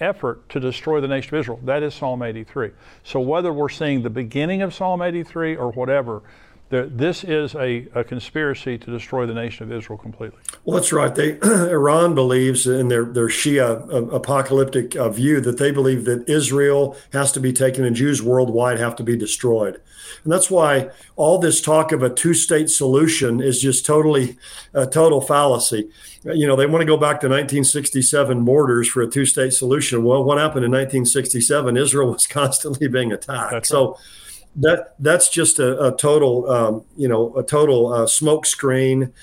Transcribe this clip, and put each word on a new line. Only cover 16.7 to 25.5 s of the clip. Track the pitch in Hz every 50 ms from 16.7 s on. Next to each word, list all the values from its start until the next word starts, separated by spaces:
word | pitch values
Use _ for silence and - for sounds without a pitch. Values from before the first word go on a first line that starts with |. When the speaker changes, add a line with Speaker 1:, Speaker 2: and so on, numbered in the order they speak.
| 143 143 139 135 - - - - -
Speaker 2:
has | 139 139 131
to | - 139
be | 131 127 123
taken | 123 135 127 123 131 131
and | 123 117
Jews | 117 135 147 143 -
worldwide | 110 117 127 127 127 117 110 117 123 123 123 110
have | 120 117 -
to | - 117
be | 117 120
destroyed. | 113 104 - - - - 123 113 110 104 98 92 - - _ - - - - - - -
And | 156 165
that's | 185 185 -
why | 190 175 160 147 143 135 - - - - - - _
all | - 143 156 180 185
this | 175 165 - -
talk | - 151 156 156 156 156 160
of | 135 127
a | 123
two-state | 123 - - 170 170 - - - 175 151 156 151
solution | - - 143 131 131 139 160 165 160 - 139 120 117 127
is | 131 135 123 127
just | 131 135 127 - -
totally, | - 151 151 151 156 151 139 127 120 - - - - - - - - -
a | 143 131
total | 131 - 160 160 165 156 135
fallacy. | 131 - 147 143 143 139